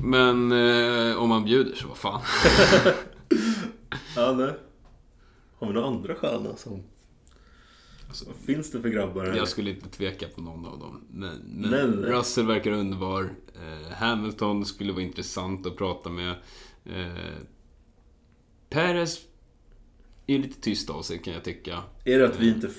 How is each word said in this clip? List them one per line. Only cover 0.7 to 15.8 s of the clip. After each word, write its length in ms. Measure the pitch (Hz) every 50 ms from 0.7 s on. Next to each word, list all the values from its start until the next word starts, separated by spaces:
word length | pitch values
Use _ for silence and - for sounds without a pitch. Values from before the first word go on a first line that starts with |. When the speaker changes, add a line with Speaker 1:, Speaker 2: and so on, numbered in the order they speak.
| 120 120 117 120 120 120 117 117 110
Speaker 1:
om 120 | 95 117 113
man 160 | 113 110 104
bjuder 300 | 107 123 135 123 - -
så 120 | - - -
vad 80 | -
fan. 240 | - - - 202 - -
<laughs> 40 | - - - - 170 - - 185 - 190 180 - 190 - - - - - - - - - 226 214 226 - - 180 - - - - - - - - - -
Speaker 2:
Ja, 160 | 120 120 131
nej. 200 | 131 127 131 143 151 - - - - _ - - - - _ _ _ _ _ _ _ _ _ _ _ -
Har 80 | 117 107
vi 40 |
några 140 | 101 113 123
andra 280 | 139 123 - - - 175
sköna 420 | - - 143 120 107 104 - -
som, 260 | - - 123 101 95 92 - - _ _ _ _ _ _ _ - - - _ _ - - - - - - - - - - -
Speaker 1:
Alltså, 160 | - - -
Speaker 2:
vad 100 | - -
finns 340 | - - - 139 156 151 -
det 100 | - 117
för 80 | 117 117
grabbar 360 | 107 104 98 92 90 95 95
här? 100 | 92 98
Speaker 1:
jag 120 | 110 107 104
skulle 220 | - - 104 101
inte 180 | 92 95 - 95
tveka 400 | - - 101 92 95 - - 82
på 120 | - -
någon 260 | 85 82 82 82 85
av 120 | 80 73 71
dem. 260 | 80 80 - - - -
Men, 200 | - 82 98 90 78 62 -
men 240 | 50 50 - - 107
Speaker 2:
Nej, 160 | 123 139 139
nej, 100 | 120 107
nej. 140 | 98 98 113
Speaker 1:
Russell 360 | 123 123 117 - - 123 113
verkar 240 | 110 110 101 - 110
underbar. 600 | 104 104 101 98 98 92 92 95 95 95 95 90 - - - - -
Eh, 380 | 85 82 80 80 78 78 82 87
Hamilton 680 | 92 110 117 120 107 107 107 101 - 110 104 104 101 101
skulle 280 | 98 - - 101 101
vara 100 | 92 92
intressant 640 | 92 87 - - 90 - - 95 92 95 95 95 92
att 100 | 90 90
prata 340 | -